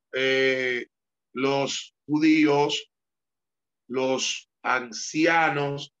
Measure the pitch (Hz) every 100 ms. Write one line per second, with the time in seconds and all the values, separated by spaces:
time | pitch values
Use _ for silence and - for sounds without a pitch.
0 | _ 127 131 131 135 131 127 120 - _
1 | _ _ _ 120 135 139 135 - - _
2 | - 151 156 156 151 143 147 - - _
3 | _ _ _ _ _ _ _ _ - 127
4 | 131 131 - - - _ - 127 120 110
5 | - 156 165 165 156 143 143 143 - _